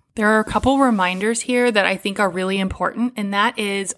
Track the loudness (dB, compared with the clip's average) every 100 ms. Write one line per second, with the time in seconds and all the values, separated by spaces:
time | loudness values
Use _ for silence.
0 | _ -2 2 2 2 0 2 4 4 2
1 | 0 0 -2 -2 -2 0 2 2 2 0
2 | -4 0 0 0 -2 -2 -2 -4 -4 -2
3 | -4 -4 -2 0 0 0 -4 -4 -6